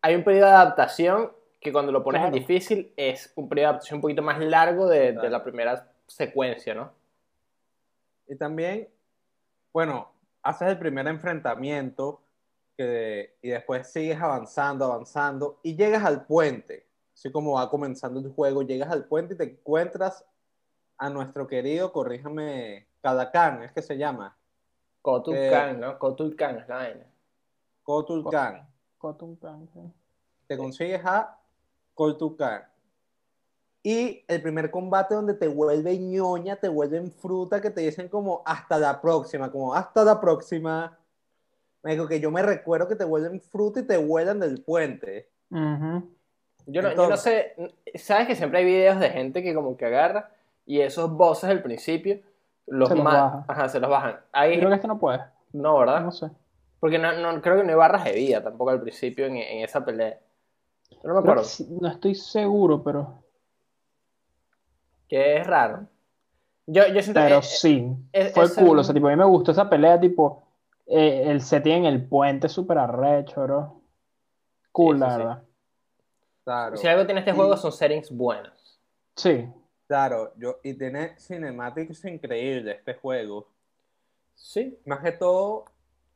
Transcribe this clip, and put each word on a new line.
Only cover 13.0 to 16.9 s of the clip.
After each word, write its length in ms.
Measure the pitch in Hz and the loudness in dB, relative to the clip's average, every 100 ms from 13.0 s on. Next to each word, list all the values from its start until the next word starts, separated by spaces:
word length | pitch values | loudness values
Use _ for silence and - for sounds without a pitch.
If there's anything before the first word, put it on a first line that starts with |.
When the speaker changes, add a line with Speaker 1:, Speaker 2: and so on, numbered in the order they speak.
| 110 104 101 _ | -6 -8 -12 _
Speaker 3:
y 80 | 123 | -8
después 420 | 120 - 127 127 | -8 -6 -8 -8
sigues 260 | 165 160 156 | -8 -6 -4
avanzando, 680 | 165 131 110 - 143 135 131 | -4 -4 -6 -4 -4 -2 -4
avanzando 760 | 117 120 147 143 139 143 - | -4 -8 -4 -4 -4 -8 -8
y 140 | 165 160 | -10 -2
llegas 280 | 208 214 | 0 2
al 200 | 202 143 | 0 -2
puente. 640 | - 156 156 120 - - _ | 0 2 2 -2 -14 -20 _